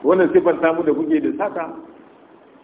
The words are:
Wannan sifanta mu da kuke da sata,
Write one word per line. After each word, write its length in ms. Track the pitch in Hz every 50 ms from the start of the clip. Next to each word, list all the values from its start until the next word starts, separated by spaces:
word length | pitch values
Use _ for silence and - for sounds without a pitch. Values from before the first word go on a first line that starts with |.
| -
Wannan 260 | 143 185 190 180 156
sifanta 400 | - 180 165 175 160 151 165 165 165
mu 100 | 170 160
da 100 | 151 143
kuke 260 | - 160 151 160 151
da 120 | - - 139
sata, 380 | - 202 202 - 180 165 160 160 - - - - - - - - - - - - - - - _ -